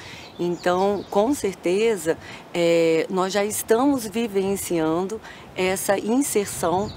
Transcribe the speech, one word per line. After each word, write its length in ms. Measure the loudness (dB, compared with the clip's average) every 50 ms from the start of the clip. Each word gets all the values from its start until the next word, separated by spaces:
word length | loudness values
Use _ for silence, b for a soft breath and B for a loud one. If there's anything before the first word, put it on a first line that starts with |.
| B B B B B B B B
Então, 680 | -4 -4 -4 -2 0 0 2 2 2 0 0 -2 -6 -2
com 240 | 0 2 2 2 2
certeza, 840 | 0 -2 -4 -4 -2 -2 0 0 2 2 2 0 0 0 -2 -2 -4 B B B B B B -2
eh, 540 | 0 2 4 4 4 4 4 4 2 0 0
nós 220 | 0 0 0 0
já 140 | 0 0 0
estamos 600 | 0 -2 -6 2 2 4 4 4 4 2 0 -2
vivenciando 1160 | -4 -2 -2 -2 0 0 0 0 0 -2 -2 -2 -2 0 0 2 2 2 0 -2 -2 -4 -8 B B B B B B -6
essa 420 | -2 0 0 0 -2 0 0 0 0
inserção 920 | 2 0 0 0 0 2 0 0 -2 -2 -4 -2 -2 0 0 0 -2 -2 -4